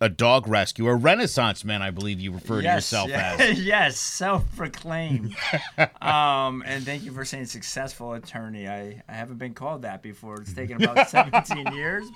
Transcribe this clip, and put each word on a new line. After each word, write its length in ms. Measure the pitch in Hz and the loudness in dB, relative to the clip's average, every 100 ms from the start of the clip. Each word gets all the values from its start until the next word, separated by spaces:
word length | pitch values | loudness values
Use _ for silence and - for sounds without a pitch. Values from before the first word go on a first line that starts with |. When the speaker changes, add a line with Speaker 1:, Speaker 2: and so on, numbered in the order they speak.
Speaker 1:
a 80 | 110 | 0
dog 360 | 82 117 131 107 | 4 6 6 4
rescue, 400 | 107 95 - 117 | 2 2 2 2
a 80 | |
renaissance 720 | 120 139 214 190 135 113 95 | 4 6 4 4 2 2 0
man, 160 | 107 104 | -2 -2
I 100 | 95 | -2
believe 300 | 90 104 95 | -4 -4 -4
you 100 | 95 | -4
refer 280 | 90 - 110 | -6 -2 0
to 60 | |
Speaker 2:
Yes, 100 | 165 175 | 2 2
Speaker 1:
yourself 320 | - 110 95 | 2 0 0
Speaker 2:
yeah. 280 | - 92 87 | 0 0 2
Speaker 1:
as. 180 | 233 - | 2 2
Speaker 2:
<laughs> 40 | |
Yes, 340 | 190 208 151 120 | 2 4 2 0
self-proclaimed. 1400 | - - 185 190 - - 156 - 165 165 160 127 110 - | -4 -2 0 2 0 -2 -8 -8 -6 -4 -2 -2 -2 -6
Speaker 1:
<laughs> 60 | - 156 - - - - | -4 -4 -2 0 0 0
Speaker 2:
Um, 600 | 151 151 147 139 131 127 - | 2 4 6 4 0 -2 -6
and 180 | 135 | -6
thank 180 | 131 143 | -6 -8
you 80 | 113 | -8
for 120 | 131 | -8
saying 220 | 131 135 123 | -8 -8 -8
successful 680 | 113 - 131 135 - 120 | -10 -8 -6 -8 -8 -10
attorney. 540 | 117 - 117 110 107 98 | -10 -10 -10 -10 -8 -8
I, 340 | 101 101 107 - | -8 -8 -12 -14
I 40 | |
haven't 260 | 110 120 117 | -12 -10 -8
been 160 | 123 | -10
called 280 | 113 139 135 | -8 -8 -6
that 180 | 113 95 | -8 -10
before. 380 | 107 98 110 107 | -12 -14 -12 -12
It's 120 | 101 | -10
taken 280 | 92 123 117 | -8 -6 0
about 280 | 113 123 - | 2 6 6
Speaker 1:
<laughs> 0 | |
Speaker 2:
seventeen 600 | - 147 - - 165 139 | 6 4 4 2 -2 -4
years, 320 | 143 156 202 220 | -4 -2 -2 -6